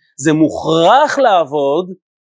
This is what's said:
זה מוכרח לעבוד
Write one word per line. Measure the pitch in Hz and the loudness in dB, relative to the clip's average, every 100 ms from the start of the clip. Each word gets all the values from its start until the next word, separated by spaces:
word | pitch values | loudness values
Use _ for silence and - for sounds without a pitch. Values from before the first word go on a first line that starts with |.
| _ - | _ -6
זה | 147 | -2
מוכרח | 156 156 - 151 160 170 247 302 - | 0 0 -2 -2 0 4 4 2 0
לעבוד | 254 185 147 147 139 151 185 185 _ _ | 2 2 0 -2 -2 -2 -6 -14 _ _